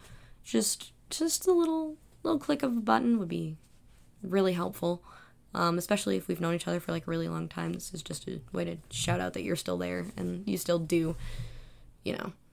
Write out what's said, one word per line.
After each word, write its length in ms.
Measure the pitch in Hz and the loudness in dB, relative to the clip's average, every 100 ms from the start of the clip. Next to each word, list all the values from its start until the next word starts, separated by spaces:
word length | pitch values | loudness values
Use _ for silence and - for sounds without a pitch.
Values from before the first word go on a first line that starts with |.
| - - - - | -12 -20 -20 -18
Just, 480 | - 226 214 - - - - | -2 2 2 0 -6 -18 -8
just 380 | - 320 - - | -2 0 2 4
a 40 | |
little, 440 | 349 330 320 311 311 - - | 6 4 2 -2 -8 -16 -6
little 160 | - 311 | 0 0
click 240 | - 294 | 2 2
of 140 | 269 240 | 2 2
a 40 | |
button 380 | 214 220 240 233 | 4 4 6 4
would 80 | 175 | 2
be 300 | 170 160 156 - - - - - - | -2 -4 -6 -14 -20 -20 -20 -20 -12
really 300 | 185 190 190 | 0 4 4
helpful, 500 | 175 185 - 175 175 - - - - - | 2 -2 0 0 -2 -6 -20 -20 -20 -8
um, 240 | - 170 175 | 0 2 2
especially 380 | - 202 202 190 | 2 2 2 0
if 120 | - | 0
we've 120 | 170 | 0
known 140 | 165 | 0
each 140 | 170 175 | 0 0
other 100 | 175 | -2
for, 140 | - | -2
like, 140 | 165 165 | -4 -2
a 40 | |
really 180 | 165 165 | -2 -2
long 200 | 165 165 | -2 -4
time. 240 | 170 170 | -4 -4
This 220 | - - | -4 -6
is 80 | 175 | -8
just 260 | - 156 - | -8 -8 -8
a 120 | - - | -8 -6
way 120 | 180 | -4
to 120 | 170 170 - | -4 -6 -8
shout 280 | - - 180 | -4 0 0
out 140 | 180 | -2
that 100 | 190 | -4
you're 140 | 185 175 | -2 -2
still 220 | - - | -2 -2
there 280 | - - 180 - | -2 -4 -4 -4
and 300 | 180 180 202 | -4 -4 -2
you 100 | 190 | -2
still 220 | - 175 | 2 0
do, 380 | 160 170 160 165 - - - - - - - - | 2 2 2 -2 -6 -6 -8 -10 -16 -18 -20 -10
you 80 | - | -6
know, 200 | - - - - | -4 -6 -10 -18